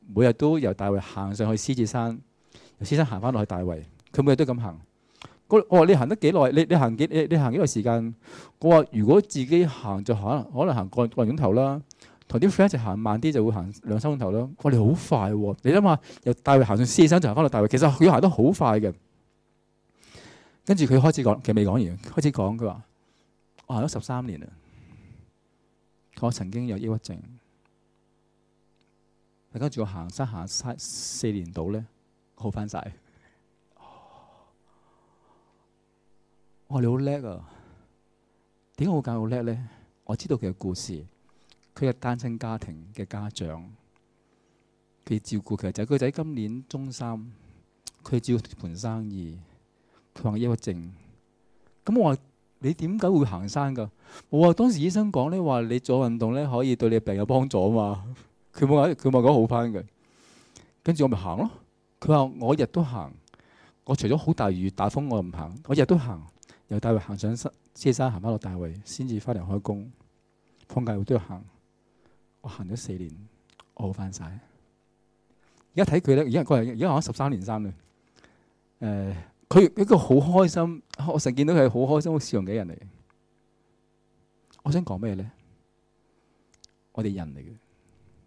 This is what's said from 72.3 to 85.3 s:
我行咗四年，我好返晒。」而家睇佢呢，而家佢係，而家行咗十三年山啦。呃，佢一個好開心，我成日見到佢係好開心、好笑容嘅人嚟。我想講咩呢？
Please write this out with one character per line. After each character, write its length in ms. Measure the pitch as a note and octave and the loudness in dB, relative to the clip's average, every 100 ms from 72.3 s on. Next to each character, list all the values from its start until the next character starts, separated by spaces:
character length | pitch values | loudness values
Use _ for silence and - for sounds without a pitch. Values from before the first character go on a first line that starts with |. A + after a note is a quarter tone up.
| _ | _
我 80 | - | -18
行 180 | - F#2 | -14 -10
咗 80 | |
四 180 | A2+ - | -10 -10
年， 160 | F#2 E2+ D#2+ G#2+ _ _ _ _ | -10 -12 -16 -20 _ _ _ _
我 140 | - G2+ | -10 -8
好 40 | |
返 180 | F#2+ F#2+ | -6 -10
晒。」 140 | F#2 E2 G2 - _ _ _ _ _ _ _ _ _ _ _ _ E3+ | -12 -14 -16 -20 _ _ _ _ _ _ _ _ _ _ _ _ -2
而 80 | |
家 80 | G3 | 0
睇 80 | C#3+ | 2
佢 160 | - C3+ | 2 2
呢， 60 | |
而 80 | C#3+ | 2
家 120 | D3+ | 0
佢 200 | C3 C3 | 2 0
係， 80 | A#2 | 0
而 60 | A2+ | -2
家 120 | F3+ | 0
行 120 | C#3+ | 0
咗 40 | |
十 80 | - | -2
三 180 | A#2 C#3 | -4 -4
年 120 | A2 | -4
山 200 | F#2+ A2 | -6 -6
啦。 100 | G2+ - _ _ _ _ _ _ _ _ _ - | -8 -12 _ _ _ _ _ _ _ _ _ -10
呃， 360 | A2 G2+ G2 F2 - _ - | -6 -6 -6 -8 -14 _ 2
佢 140 | F#3 | 6
一 200 | F#3+ - | 6 4
個 140 | G3+ F#3+ | 4 4
好 160 | - | 6
開 340 | C3+ D3 F#3 F3+ | 2 4 4 4
心， 340 | E3+ E3+ D#3+ - - D3+ | 2 -4 -6 -14 -10 -6
我 60 | D#3 | -4
成 120 | C#3 | -2
日 60 | B2+ | 0
見 100 | D3 | 2
到 60 | |
佢 140 | E3+ C3 | 4 4
係 20 | |
好 120 | A#2+ | 2
開 200 | C3 D3+ | 0 0
心、 120 | D#3+ | 0
好 60 | D#3 | -4
笑 200 | - G#2+ | -4 -6
容 80 | F#2+ | -4
嘅 80 | |
人 120 | A2 F2 | -6 -8
嚟。 80 | D#2+ G2 - _ _ _ _ _ _ _ _ _ _ _ _ _ _ _ _ | -12 -20 -20 _ _ _ _ _ _ _ _ _ _ _ _ _ _ _ _
我 100 | D3 | -2
想 100 | E3 | -2
講 140 | F3 F#2 | -2 -6
咩 160 | A2+ | -6
呢？ 180 | F#2+ G#2+ | -6 -10